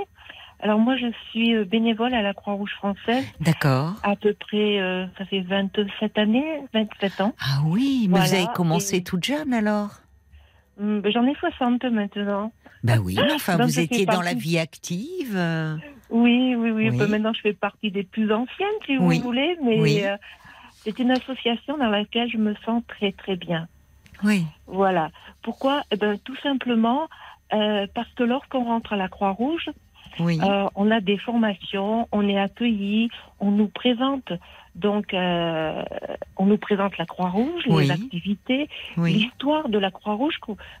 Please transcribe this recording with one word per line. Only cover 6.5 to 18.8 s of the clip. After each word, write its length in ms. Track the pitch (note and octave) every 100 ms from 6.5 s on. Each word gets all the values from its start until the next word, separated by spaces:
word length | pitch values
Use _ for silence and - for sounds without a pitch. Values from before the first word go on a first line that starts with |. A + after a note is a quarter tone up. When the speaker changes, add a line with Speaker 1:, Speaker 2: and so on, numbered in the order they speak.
| D4+ C4+
Speaker 1:
vingt-sept 480 | A3 G#3+ - G3 -
ans. 120 | G3 -
Speaker 2:
Ah 220 | C3 C#3 D#3
oui, 400 | F#3 C#4 C4 G#3
mais 100 | F#3
vous 60 | E3+
Speaker 1:
Voilà, 180 | F#3+
Speaker 2:
avez 80 | F3+
commencé 420 | - E3+ E3 - F#3+
Speaker 1:
et 80 |
Speaker 2:
toute 180 | F3+ F#3
jeune 300 | E3 D4 D4+
alors ? 380 | A#3+ G#3 G#3 G#3 - _ _ _ - _ _ _ -
Speaker 1:
Hum, 200 | G#3 G#3
ben, 120 | G#3
j'en 120 | A3+ B3
ai 60 | D4
soixante 480 | F4 - B3 A#3+
maintenant. 680 | B3+ A3+ G3+ G#3 G3+ G3+ A3 - - -
Speaker 2:
Ben 160 | A2+ A#2
oui, 160 | F#2
mais 200 | F#2 B4
enfin, 180 | D4+ - F3
Speaker 1:
Donc, 100 | -
Speaker 2:
vous 20 |
Speaker 1:
je 20 | D3+
fais 80 |
Speaker 2:
étiez 220 | E3 A#3+ F#3
dans 80 | F#3
la 80 | F3
Speaker 1:
partie 80 | F3
Speaker 2:
vie 180 | D#3 E3
active, 760 | D#3+ - - F3 C#4 F#4 C4+ G3
euh. 400 | E3+ D#3+ D#3 D#3 D4 C#4+ -
Speaker 1:
Oui, 460 | A#3 A#3+ A#3+ B3+ A#3+
oui, 140 | A3+
oui, 160 | A3 A3+
Speaker 2:
Oui. 60 | -
Speaker 1:
ben, 100 | G#3
maintenant 240 | G#3+ G#3+
je 80 | A3+
fais 100 | G#3
partie 400 | G#3 G3+ - G#3+
des 100 | F#3+
plus 300 | F#3+ - G#3
anciennes, 340 | G#3+ B3 - G4 G#4+